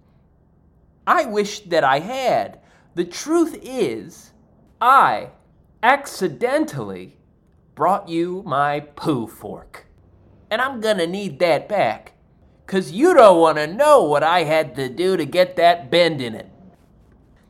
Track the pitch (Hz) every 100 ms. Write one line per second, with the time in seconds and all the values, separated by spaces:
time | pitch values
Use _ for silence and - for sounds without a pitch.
0 | _ _ _ _ _ _ _ _ _ _
1 | - 339 277 208 202 - 170 165 139 139
2 | 185 262 247 135 101 - _ _ _ 170
3 | 175 - 277 339 320 240 220 262 160 110
4 | 170 - - _ _ _ _ - 240 269
5 | 160 107 - - _ _ _ _ 226 277
6 | 277 - 185 135 233 285 311 139 101 95
7 | 92 _ _ _ _ _ _ - 160 202
8 | 170 165 175 180 185 135 143 147 147 -
9 | - 135 107 - 101 87 - - - _
10 | _ _ _ _ - 220 262 254 214 196
11 | 165 190 196 135 175 143 - 202 127 107
12 | - _ _ _ _ _ - 190 151 175
13 | 339 339 220 170 160 151 151 202 302 285
14 | 160 147 156 180 151 160 151 - 131 123
15 | 185 185 139 175 180 175 170 175 127 160
16 | 170 147 120 107 - - - _ _ _
17 | _ _ _ _